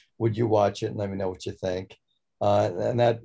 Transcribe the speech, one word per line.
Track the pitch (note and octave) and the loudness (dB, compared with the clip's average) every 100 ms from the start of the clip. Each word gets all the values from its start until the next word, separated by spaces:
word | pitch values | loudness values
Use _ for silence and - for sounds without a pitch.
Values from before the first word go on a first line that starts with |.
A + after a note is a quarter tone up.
| _ - | _ -4
Would | A2+ G#2+ | -2 0
you | A2 | 2
watch | G#2 G2+ - | 4 2 0
it | G#2+ | -6
and | G#2 | -6
let | G2 | -6
me | G2 | -4
know | F#2+ | -6
what | F#2 | -6
you | G2 | -10
think?" | - F#2+ F#2 F#2+ - _ _ _ _ | -6 -4 -4 -8 -18 _ _ _ _
Uh, | G#2 G2+ G#2 F2 | 2 2 2 0
and | A2 A#2+ | -2 2
that | A#2 A2+ | 2 2